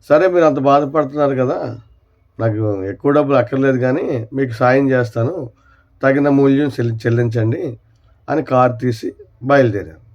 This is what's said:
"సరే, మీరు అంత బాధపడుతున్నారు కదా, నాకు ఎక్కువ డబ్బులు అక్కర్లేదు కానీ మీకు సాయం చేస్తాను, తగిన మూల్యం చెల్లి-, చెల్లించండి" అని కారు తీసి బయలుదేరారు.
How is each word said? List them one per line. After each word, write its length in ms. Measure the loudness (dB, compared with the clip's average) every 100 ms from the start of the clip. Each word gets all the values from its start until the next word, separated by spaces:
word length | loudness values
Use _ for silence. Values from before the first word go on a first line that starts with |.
| 2
"సరే, 200 | 2 4
మీరు 160 | 4
అంత 140 | 2 2
బాధపడుతున్నారు 760 | 2 2 2 -2 -2 -2 -2
కదా, 460 | 0 -2 -4 -8 -12 _ _ _ _ _ -4
నాకు 440 | -4 -2 -2 -2
ఎక్కువ 280 | -6 -4 0
డబ్బులు 240 | 2 2 0
అక్కర్లేదు 420 | 0 0 0 0
కానీ 500 | 0 -2 -4 -6 -6
మీకు 200 | -6 -6
సాయం 380 | 0 2 2 2
చేస్తాను, 600 | 0 -2 -4 -4 -6 -12 _ _ _ _ _
తగిన 260 | 0 2 2
మూల్యం 400 | 4 4 2 0
చెల్లి-, 280 | -2 -4 -2
చెల్లించండి" 840 | -2 0 0 0 -2 -4 -8 -10 _ _ _ _ -6
అని 140 | -6
కారు 300 | 0 2 2 0
తీసి 340 | -4 -4 -8 -12 -20 _
బయలుదేరారు. 640 | 2 4 4 0 -8 -18 -20